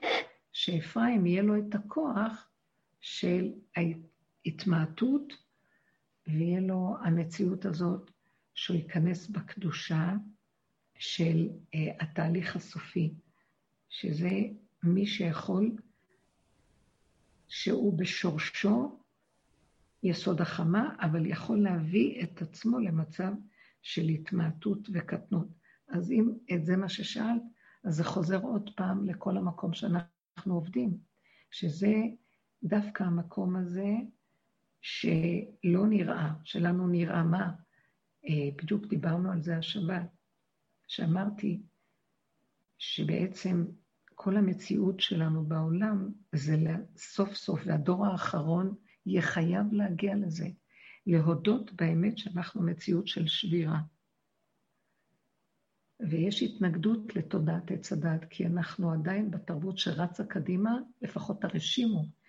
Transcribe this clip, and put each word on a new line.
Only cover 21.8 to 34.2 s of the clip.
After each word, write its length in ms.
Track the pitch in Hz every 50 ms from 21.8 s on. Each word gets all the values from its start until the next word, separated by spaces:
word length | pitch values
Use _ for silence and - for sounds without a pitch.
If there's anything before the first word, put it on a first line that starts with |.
| 156 156 175 208 240 294 - 247 247
את 200 | - - - 170
עצמו 360 | 160 - - - 220 240 254
למצב 540 | 226 185 165 160 160 - - - 185 190 202 202 - - _ _ - - _ _ -
של 260 | - - - 170 160
התמעטות 800 | 160 151 156 - - 180 165 160 156 - - 214 196 202 - - 196
וקטנות. 560 | 170 - - - - - - 208 175 160 - - - _ _ _ _ _ -
אז 240 | - 175 175 175 262
אם 200 | 226 214 233 214 - - - 180
את 100 | 175 156
זה 120 | 165 180
מה 120 | 185 196 180
ששאלת, 540 | - - 202 - - 226 220 220 233 233 - - - _ _ - - _ -
אז 100 | 208 160
זה 80 | 151 170
חוזר 360 | - - 190 170 160 190 190 190
עוד 280 | 254 247 202 208 - -
פעם 280 | - 185 185 190 196 202
לכל 320 | 196 175 - - 190 185
המקום 380 | 196 185 180 170 - - 170 165
שאנחנו 800 | - - - 170 175 175 - _ _ _ _ - - - 196 185
עובדים, 440 | 170 156 175 185 247 247 220 175 - - _ _ _ _ _ _ _ _ _
שזה 440 | - - - 165 147 165 196 208 214 214 220 233 226 - _ _ _ _ _ _ _ - -
דווקא 400 | 170 180 208 202 208 208 - 196
המקום 540 | 180 170 170 170 170 - - 190 180 185
הזה 380 | 185 185 175 175 185 196 202 208 226 262 - - _